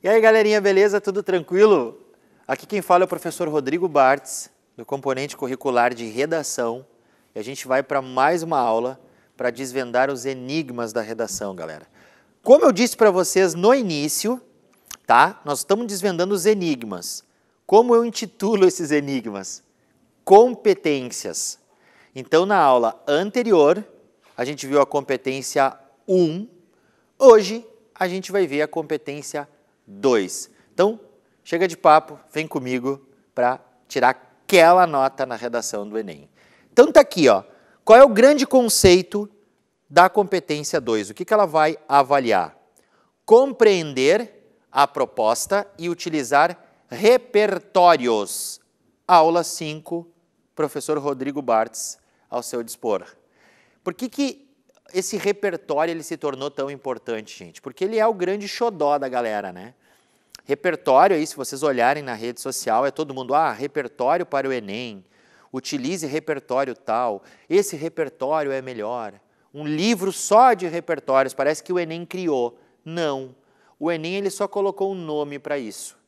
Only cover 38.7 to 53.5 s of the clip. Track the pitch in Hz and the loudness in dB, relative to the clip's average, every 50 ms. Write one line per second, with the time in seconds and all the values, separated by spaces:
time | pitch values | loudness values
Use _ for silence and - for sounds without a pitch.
38.7 | - - - 190 175 185 180 - - 208 208 202 _ _ _ _ _ _ _ _ | 0 4 6 6 6 6 4 0 -8 -8 -8 -8 _ _ _ _ _ _ _ _
39.7 | _ _ _ _ 143 175 175 185 - 214 202 180 196 180 - - 151 147 147 - | _ _ _ _ 6 6 6 6 4 0 -2 0 -2 -6 -4 -4 -6 -6 -4 -4
40.7 | - 160 127 113 113 107 101 95 107 - 180 - 220 214 202 170 147 160 151 156 | -4 -4 -2 0 -2 -2 -2 -6 -10 -12 -4 0 2 2 2 2 2 2 2 0
41.7 | 160 - _ - 139 143 135 127 143 143 131 117 107 92 85 80 - _ _ _ | 0 -4 _ 2 2 2 4 4 0 0 2 2 2 0 0 -2 -8 _ _ _
42.7 | _ _ _ _ _ _ _ _ _ _ _ - 214 233 269 277 247 - 233 214 | _ _ _ _ _ _ _ _ _ _ _ 4 6 6 6 2 0 2 4 4
43.7 | 196 180 160 151 139 127 131 143 175 220 240 214 _ _ _ _ _ _ _ _ | 4 2 -2 -6 -2 0 2 2 2 2 0 -6 _ _ _ _ _ _ _ _
44.7 | - 131 143 139 _ 147 131 113 - - 110 107 117 - - - 196 202 202 - | 0 0 0 0 _ -4 -6 -4 -2 -2 0 0 0 -2 -2 -4 -4 -4 -4 -6
45.7 | _ - 165 175 170 165 - 175 156 151 135 113 143 143 156 175 180 _ _ _ | _ -12 -10 -10 -8 -8 -8 -6 -6 -6 -4 0 2 2 2 2 -2 _ _ _
46.7 | _ _ _ _ 123 120 202 226 247 247 247 - - 208 214 202 190 180 - _ | _ _ _ _ -10 0 4 4 4 4 0 0 0 0 2 2 -2 -4 -8 _
47.7 | _ 190 180 175 165 147 123 120 113 107 101 - - - - - - - _ _ | _ 4 6 6 6 4 2 0 0 0 -2 -4 -8 -12 -10 -12 -14 -16 _ _
48.7 | _ _ _ _ _ _ _ - 180 170 156 160 165 170 160 - - - 165 151 | _ _ _ _ _ _ _ 4 4 6 6 4 2 0 -2 -4 -8 -10 -10 -10
49.7 | 151 156 156 - 175 170 170 170 _ _ _ _ _ _ _ _ _ - 151 143 | -10 -12 -10 -10 -10 -10 -10 _ _ _ _ _ _ _ _ _ _ -6 -6 -6
50.7 | - 147 - - 151 151 139 147 139 131 131 139 139 147 139 123 117 110 113 117 | -6 -10 -6 -4 -4 -4 -4 -6 -6 -6 -6 -8 -8 -8 -4 0 0 0 0 -2
51.7 | - - - - - _ _ _ _ _ _ _ - 123 120 - - 123 117 113 | -6 -14 -14 -14 -14 _ _ _ _ _ _ _ -10 -10 -8 -8 -8 -8 -8 -10
52.7 | - _ - 117 101 92 90 - _ _ _ _ _ _ _ _ | -14 _ -4 -4 -4 -4 -6 -12 _ _ _ _ _ _ _ _